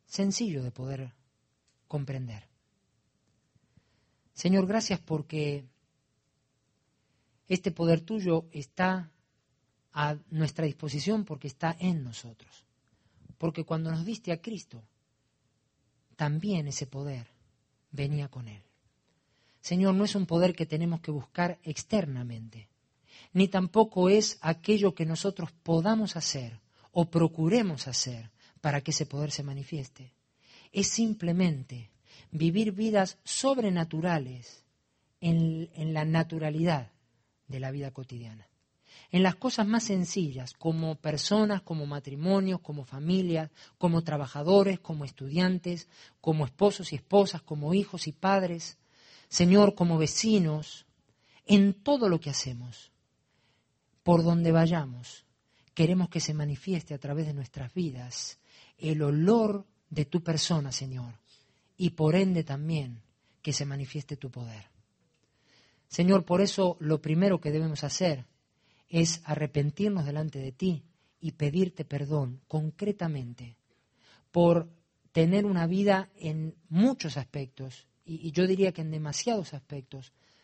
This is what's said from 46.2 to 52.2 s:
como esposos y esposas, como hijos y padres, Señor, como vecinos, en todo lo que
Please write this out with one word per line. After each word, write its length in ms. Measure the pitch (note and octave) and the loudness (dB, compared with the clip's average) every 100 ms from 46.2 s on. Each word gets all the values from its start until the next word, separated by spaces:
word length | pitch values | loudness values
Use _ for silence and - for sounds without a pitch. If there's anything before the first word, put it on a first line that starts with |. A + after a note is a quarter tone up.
como 240 | - D#3 C#3 | 0 0 0
esposos 480 | - G3+ G3 F3+ | 4 2 2 -8
y 40 | C#3 | -10
esposas, 440 | - G3+ G3 D#3+ | 2 4 4 0
como 320 | - D3+ D3 | -8 -6 0
hijos 340 | F#3+ G3+ F3 - | 0 0 -6 -8
y 40 | |
padres, 640 | D3 F#3+ G3 F#3 E3+ - - _ _ - - _ | -4 2 2 0 -6 -10 -18 _ _ -20 -20 _
Señor, 460 | - F3 G3 G3+ | 2 8 8 8
como 240 | G3+ E3+ D#3+ | 6 2 2
vecinos, 880 | D#3 - A3 G#3+ D#3+ D3+ D3+ - _ _ _ _ _ _ - | 0 0 2 4 4 -2 -6 -16 _ _ _ _ _ _ 4
en 280 | G3+ G3+ | 6 6
todo 340 | G3 - C#4+ A3 | 2 0 2 2
lo 100 | |
que 100 | E3 | 0